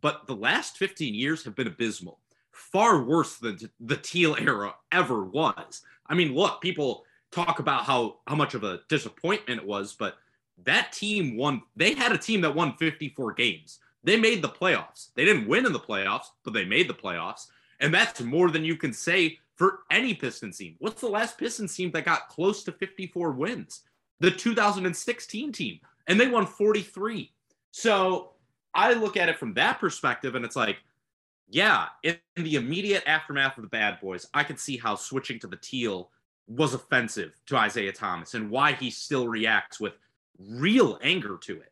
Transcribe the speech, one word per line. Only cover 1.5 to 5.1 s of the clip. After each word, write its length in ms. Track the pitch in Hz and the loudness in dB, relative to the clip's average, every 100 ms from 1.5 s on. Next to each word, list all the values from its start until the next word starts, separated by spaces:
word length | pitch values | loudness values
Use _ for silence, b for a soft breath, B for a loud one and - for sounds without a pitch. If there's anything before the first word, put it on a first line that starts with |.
| 107 | -4
been 100 | 127 | -4
abysmal, 540 | 165 117 101 90 - _ _ _ | -2 -4 -4 -12 -18 _ _ _
far 500 | - - 190 233 180 | -20 -4 4 6 6
worse 360 | 120 160 151 - | 4 2 2 -4
than 180 | 117 95 | -8 -8
t-, 100 | 110 _ | -12 _
the 160 | 117 143 | -6 -6
teal 400 | - 175 165 147 | -4 2 2 4
era 400 | - 110 101 - _ | 0 0 -2 -8 _
ever 320 | 175 165 | 0 2